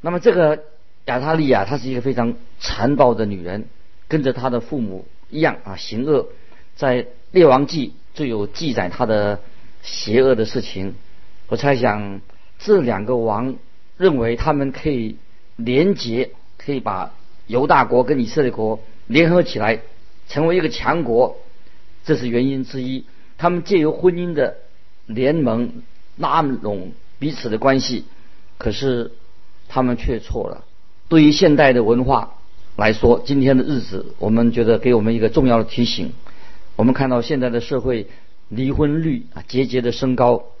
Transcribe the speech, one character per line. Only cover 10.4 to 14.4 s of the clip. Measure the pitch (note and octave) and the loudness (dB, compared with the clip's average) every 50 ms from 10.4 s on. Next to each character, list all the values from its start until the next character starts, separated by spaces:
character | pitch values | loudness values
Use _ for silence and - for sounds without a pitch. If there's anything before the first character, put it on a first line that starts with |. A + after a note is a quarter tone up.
| A2 | 0
事 | G#2+ - C3+ | -2 -2 -4
情。 | - - - G2 F#2+ G2 - - - - - - - - - - - - | -4 -4 -6 -6 -6 -6 -6 -8 -8 -8 -8 -8 -8 -8 -8 -8 -6 -4
我 | - | -4
猜 | G#2+ - C#3+ C#3 | 0 2 2 2
想 | A#2+ A#2+ A#2+ G#2 G#2+ G#2 G2+ G2 G2 - - - - - - - - | 4 4 2 2 0 -2 -6 -8 -8 -10 -12 -12 -12 -12 -12 -12 -10
这 | - G3+ G#3+ G3 | 2 4 4 4
两 | D3 A#2+ A2+ F#2+ G#2 | 6 2 0 0 0
个 | G#2+ B2+ | 0 0
王 | A#2+ A2+ A2+ G#2 G#2 B2 C3 C3 - - - - - - - - | 0 2 0 0 0 -2 -4 -4 -6 -10 -12 -12 -12 -12 -12 -6
认 | - F3+ F#3+ D#3 B2+ | 2 4 4 4 4
为 | A#2 A#2 A#2 | 2 0 0
他 | A#2+ | 0